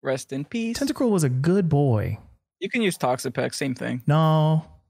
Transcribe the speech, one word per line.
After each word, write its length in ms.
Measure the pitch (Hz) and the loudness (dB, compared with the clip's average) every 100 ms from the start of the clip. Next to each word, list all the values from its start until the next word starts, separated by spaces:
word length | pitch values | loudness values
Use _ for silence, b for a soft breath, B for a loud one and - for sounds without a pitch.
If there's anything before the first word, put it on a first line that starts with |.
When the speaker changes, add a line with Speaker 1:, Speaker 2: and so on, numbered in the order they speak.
Speaker 1:
Rest 300 | 139 131 - | -4 -6 -6
in 140 | 135 143 | -10 -6
peace. 340 | 233 226 233 | -6 -4 -4
Speaker 2:
Tentacruel 300 | 277 294 254 | -4 0 0
was 140 | 202 147 | 2 2
a 40 | |
good 380 | 127 151 190 170 | 2 2 2 2
boy. 500 | 143 143 107 90 101 - _ _ _ | 2 2 2 0 -6 -10 _ _ _
Speaker 1:
You 80 | - | -6
can 120 | 247 | 0
use 160 | 214 - | 0 0
Toxapex, 580 | 127 127 135 123 127 - | -2 -2 -4 -4 -4 -4
same 200 | 135 127 | -6 -4
thing. 260 | 117 123 131 | -6 -4 0
Speaker 2:
No. 580 | 151 160 156 156 160 - - | 2 4 4 4 2 -2 -20